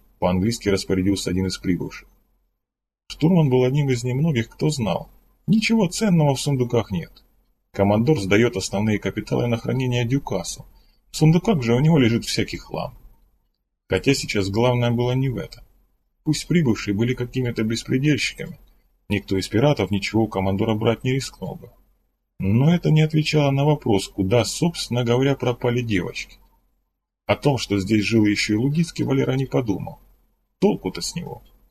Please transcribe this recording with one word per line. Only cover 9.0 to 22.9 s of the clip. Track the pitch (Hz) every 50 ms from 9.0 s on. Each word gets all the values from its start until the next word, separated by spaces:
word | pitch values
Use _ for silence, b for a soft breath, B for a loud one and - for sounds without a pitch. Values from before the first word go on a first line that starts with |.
| - 98 - 107 - - 135 127 120
на | 120 117 110
хранение | - 120 120 131 131 127 123 120 123
Дюкасу. | 117 135 139 - - 104 92 85 - - - - - - _ _ _ _ _ _ _
В | -
сундуках | - 156 156 165 175 - 233 214 143
же | 117 113 117
у | 127
него | 147 156 170 143
лежит | 123 110 117 117 -
всякий | - - 117 95 - 85
хлам. | 82 - - - - - - - - - - _ _ _ _ _ _ _ _ _ _ _ _ _ _ _ -
Хотя | 92 95 - 135 135
сейчас | - - - - 104 95 98
главное | 95 113 120 127 123 123 120 120
было | 117 117 120 123
не | 127 131 135 135
в | 117
этом. | 95 - - - - - - _ _ _ _ _ _ _ _ _ _ -
Пусть | 156 143 - - -
прибывшие | 156 175 156 120 101 - - 104 101
были | 101 113 123 127
какими-то | - 123 117 - 131 127 120 117 117
беспредельщиками, | 110 110 117 117 - - 127 131 143 151 143 - - - - - - - - - - _ _ _ _ _ _ _ _ -
никто | 104 95 - - 98 95
из | - -
пиратов | - 104 139 147 143 - 98 85
ничего | 101 95 - - - 110 113
у | 104
командора | - 95 95 98 98 98 110 110 110
брать | 107 117 117 110 - -
не | 127
рискнул | 131 135 123 - - - 95 - -
бы. | - - 117 - _ _ _ _ _ _ _ _ _ _ _ _ -
Но | 95 95 104 120 139 156 175
это | 175 - 151